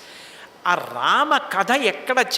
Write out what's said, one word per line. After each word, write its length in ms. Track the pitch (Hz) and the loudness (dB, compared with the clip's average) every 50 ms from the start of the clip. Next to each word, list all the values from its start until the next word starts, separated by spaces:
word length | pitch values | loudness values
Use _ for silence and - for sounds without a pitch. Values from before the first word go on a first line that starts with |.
| - - - - - - - - - - - - - | -20 -20 -20 -20 -20 -20 -20 -20 -20 -20 -14 -4 0
ఆ 80 | 180 175 | 0 0
రామ 600 | 170 - - 117 123 127 151 190 240 294 311 311 | 0 0 -4 -6 -2 2 2 4 4 4 2 2
కథ 340 | 254 - - - 185 196 180 | 0 0 0 0 0 2 2
ఎక్కడ 540 | 247 285 269 202 180 - - - 262 254 240 247 - | 2 2 2 0 -2 -2 -4 -2 0 0 0 2 2